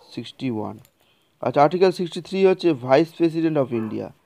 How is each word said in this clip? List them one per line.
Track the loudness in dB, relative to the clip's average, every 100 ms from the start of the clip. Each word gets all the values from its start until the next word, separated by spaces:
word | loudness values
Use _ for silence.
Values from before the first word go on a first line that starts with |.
| _
সিক্সটি | -14 -14 -10 -8
ওয়ান। | -6 -8 -12 _ _ _ _ _ _
আচ্ছা, | -2 2
আর্টিকেল | 2 4 0
সিক্সটি | 0 -6 -8
থ্রি | -8 0 2
হচ্ছে | 2 0
vice | -2 2 4 4 0
president | -2 0 -2 0
of | -2 -2
India | -4 -6 -10 -14